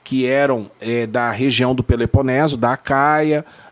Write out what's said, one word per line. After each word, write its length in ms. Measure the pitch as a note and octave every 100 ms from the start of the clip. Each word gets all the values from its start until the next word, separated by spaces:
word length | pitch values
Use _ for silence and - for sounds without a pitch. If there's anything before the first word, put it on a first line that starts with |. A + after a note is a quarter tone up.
que 240 | - C3 B2+
eram, 440 | C3+ C#3+ B2 G2 -
é, 260 | A2+ A#2+ A2+
da 240 | A#2+ A#2+
região 440 | G#2+ C3+ A#2 B2+
do 100 | B2+
Peloponeso, 720 | A#2 A#2 A#2+ C#3 C3 C3 D#3 C3
da 160 | A#2+
Acaia, 720 | C3 - C3+ D3 D3+ D#3 D3+ - - -